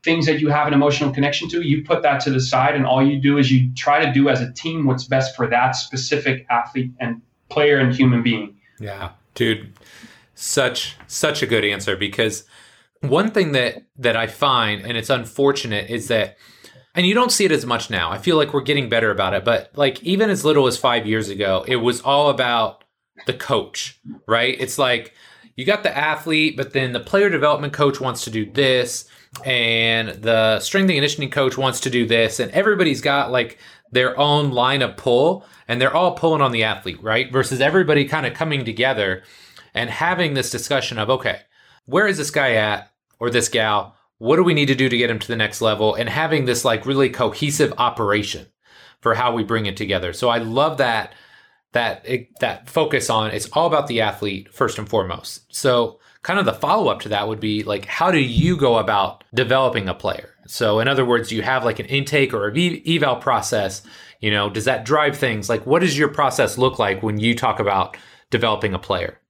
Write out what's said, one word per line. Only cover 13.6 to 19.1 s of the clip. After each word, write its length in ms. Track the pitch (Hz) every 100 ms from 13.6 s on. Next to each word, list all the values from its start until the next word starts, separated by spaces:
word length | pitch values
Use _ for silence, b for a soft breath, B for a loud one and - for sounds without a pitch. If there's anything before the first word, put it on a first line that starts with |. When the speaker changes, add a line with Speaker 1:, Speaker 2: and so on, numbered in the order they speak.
| 120 - _ -
Speaker 2:
that 180 | 120 113
I 120 | 113
find, 540 | - 147 127 110 104 107
and 100 | 117
it's 140 | 110
unfortunate, 800 | 131 117 - 139 139 120 104 98
is 160 | 117 113
that, 300 | 113 104 _ b b b b b
and 100 | -
you 80 | 180
don't 200 | 214 247
see 120 | -
it 80 | 190
as 140 | 147 120
much 240 | 120 -
now, 220 | 98 82
I 60 | 90
feel 180 | - 160
like 180 | 143
we're 60 | 143
getting 280 | 127 143 123
better 220 | 113 113